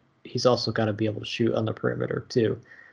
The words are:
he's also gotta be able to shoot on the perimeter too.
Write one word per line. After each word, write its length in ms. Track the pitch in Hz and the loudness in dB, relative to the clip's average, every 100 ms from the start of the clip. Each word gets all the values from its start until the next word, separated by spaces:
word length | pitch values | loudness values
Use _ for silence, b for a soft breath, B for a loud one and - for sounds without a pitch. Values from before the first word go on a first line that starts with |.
| _ _ | _ _
he's 220 | - 127 127 | -10 0 4
also 260 | 117 - | 4 2
gotta 200 | 113 110 | 0 0
be 120 | 104 | 0
able 160 | 110 110 | -2 -2
to 60 | 113 | -6
shoot 280 | - 117 | -2 0
on 120 | 117 113 | 2 -2
the 80 | |
perimeter 500 | - 123 117 120 - - | -2 -2 -2 -2 -4 -2
too. 280 | 127 107 80 B B B | 2 2 0 B B B